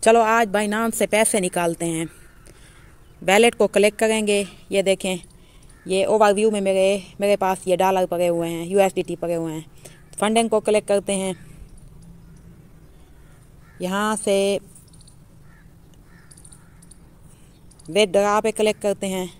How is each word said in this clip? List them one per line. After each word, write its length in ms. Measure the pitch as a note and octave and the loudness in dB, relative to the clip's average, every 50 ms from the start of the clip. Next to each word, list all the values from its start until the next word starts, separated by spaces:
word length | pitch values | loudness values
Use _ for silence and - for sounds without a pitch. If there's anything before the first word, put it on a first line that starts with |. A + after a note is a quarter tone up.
| - | 6
चलो 180 | A3+ A3+ A#3 | 6 6 6
आज 280 | A3+ G#3+ A3 A#3 A#3 G#3 | 4 4 2 2 0 0
Binance 460 | F#3 G#3 G#3+ G#3 G#3 A3 A3+ A3+ A3 | 0 -2 -2 -2 -2 -2 -2 -4 -2
से 120 | - A3+ | -2 -2
पैसे 340 | - - G#3 A3 G#3+ - A3 | 0 2 2 2 2 0 -2
निकालते 460 | F#3 F3+ - F3+ F3 E3+ E3+ - E3+ | -2 -2 -2 -2 -2 -2 -2 -4 -4
हैं। 180 | E3+ E3 D#3+ E3 D#3 - - - - - - - - - - - - - - - - - - - - - - - | -4 -4 -4 -6 -8 -10 -18 -20 -20 -20 -20 -20 -20 -20 -20 -20 -20 -20 -20 -20 -20 -20 -20 -20 -20 -20 -10 0
Wallet 320 | - F#3+ G3+ A3+ A#3 A#3 | 2 4 6 4 4 4
को 120 | - G#3+ | 2 0
क्लिक 300 | G3 - G#3 G3 G#3+ G#3 | 2 2 2 2 2 2
करेंगे, 500 | - A3+ A3 A3 A3 G#3+ G#3 G#3 G3+ G3+ F3+ - - - - F#3+ | 0 -2 0 0 0 0 0 0 -2 -2 -4 -10 -20 -14 -4 -2
ये 100 | G3 F#3+ | 0 2
देखें, 360 | F#3 F#3+ F#3 - F#3+ F#3 F3+ - - - - - - _ - - - - - _ | 2 0 0 -2 -6 -6 -6 -8 -16 -20 -20 -20 -20 _ -20 -20 -20 -20 -20 _
ये 180 | F3+ F3+ F#3+ F#3+ | -4 -2 0 0
overview 460 | - - G#3+ G#3+ G#3 G3+ F#3+ G#3+ A3 | 2 2 4 4 4 4 4 2 0
में 100 | G#3+ G#3 | 0 0
मेरे, 420 | G3 G3 F#3+ F#3+ F#3+ F#3+ G3+ G3+ F3+ - - - | 0 0 2 2 2 2 2 0 -4 -12 -10 -4
मेरे 160 | G3+ G3+ G3+ | 0 0 0
पास 280 | G3 G3+ F#3 F#3+ F#3 - F3+ | 2 2 -2 -2 -2 -2 -2
ये 80 | F3+ | 0
dollar 300 | F3 F#3 F#3 F#3+ F#3 F#3 | 2 2 2 2 2 0
पड़े 200 | F3 F3+ E3+ F3+ | -2 -2 -2 0
हुए 220 | F3 E3+ E3+ E3+ E3 | 0 0 0 -2 -4
हैं, 160 | E3+ E3 E3+ | -4 -6 -8
यूएसडीटी 500 | E3+ F#3 G3+ G3 F#3+ F#3 F#3+ F3 - F3 | -2 2 2 2 2 2 -4 -6 -6 -6
पड़े 180 | D#3+ - E3+ F3 | -8 -6 -4 -4
हुए 180 | E3+ E3 E3 D#3 | -4 -4 -6 -8
हैं। 120 | D#3+ D#3+ - - - - - - - - - - - | -10 -12 -14 -20 -20 -20 -20 -20 -20 -20 -20 -8 -4
Funding 300 | G3+ G#3 A3 A3+ A#3 A3+ | -2 0 2 0 0 2
को 100 | A3 G#3+ | 0 0
क्लिक 260 | - - G#3+ G#3+ G3+ | 0 2 0 0 0
करते 260 | - G3+ G3+ F#3+ - G3+ | 0 -2 -2 0 -2 -6
हैं, 220 | F#3+ F#3+ F#3+ F3+ - - - - - - - - - - - - - - - - - - - - - - - - - - - - - - - - - - - - - - - - - - - - - - - - - | -4 -4 -6 -8 -8 -12 -20 -20 -20 -20 -20 -20 -20 -20 -20 -20 -20 -20 -20 -20 -20 -20 -20 -20 -20 -20 -20 -20 -20 -20 -20 -20 -20 -20 -20 -20 -20 -20 -20 -20 -20 -20 -20 -20 -20 -20 -20 -20 -20 -20 -20 -16 -10
यहाँ 360 | F3+ F3+ F#3 G3+ G#3 G#3+ A3 | -6 -4 -2 -2 -2 -2 -2
से 420 | G#3 - - G3 G3 G3 G3 G3+ F#3 - - - - - - - - - - - - - - - - - - - - - - - - - - - - - - - - - - - - - - - - - - - - - - - - - - - - - - - - - - - - - - - - - - | -2 0 0 0 2 2 0 -2 -4 -6 -10 -20 -20 -20 -20 -20 -20 -20 -20 -20 -20 -20 -20 -20 -20 -20 -20 -20 -20 -20 -20 -20 -20 -20 -20 -20 -20 -20 -20 -20 -20 -20 -20 -20 -20 -20 -20 -20 -20 -20 -20 -20 -20 -20 -20 -20 -20 -20 -20 -20 -20 -20 -20 -20 -20 -20 -20 -20 -20 -20 -20 -20 -20 -16 -4
विथड्रॉ 500 | D#3 G3+ G#3+ G3 E3 G3 G3+ G#3 G#3 G#3+ | 2 2 2 4 4 2 2 4 2 0
पे 120 | G#3+ A3 G#3+ | 0 -2 -2
क्लिक 260 | - G#3+ G#3+ G#3 - | 0 0 0 0 0
करते 280 | - G#3 G3 G3 - | -2 -4 -4 -4 -6
हैं। 240 | G3 F#3+ F#3 F#3 F3+ - - | -6 -6 -6 -6 -8 -12 -18